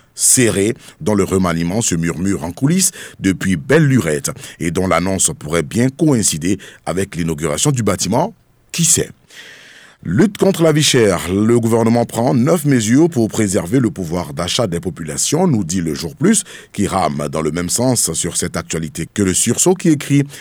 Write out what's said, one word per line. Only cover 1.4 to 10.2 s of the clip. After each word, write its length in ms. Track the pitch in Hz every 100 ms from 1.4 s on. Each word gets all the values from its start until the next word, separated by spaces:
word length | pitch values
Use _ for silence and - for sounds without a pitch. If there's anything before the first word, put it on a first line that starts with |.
| 90 82 85 101
se 140 | 120 85
murmure 480 | 82 73 92 90
en 80 | 80
coulisses 400 | - 143 180 190 - - -
depuis 340 | 98 90 - 90
belle 300 | 69 147 147
lurette 440 | 131 82 73 - 73 - -
et 100 | 85
dont 160 | 82 92
l'annonce 460 | 82 90 95 - 73
pourrait 240 | 73 85
bien 240 | 71 98 127
coïncider 720 | 127 165 127 95 80 85 98 - - -
avec 300 | 85 98 156
l'inauguration 560 | 165 76 78 76 147
du 120 | 131
bâtiment. 500 | 101 90 87 113 190 - _ _ _
Qui 100 | -
sait ? 260 | 165 - - - _ - - - - - - _
Lutte 360 | - 95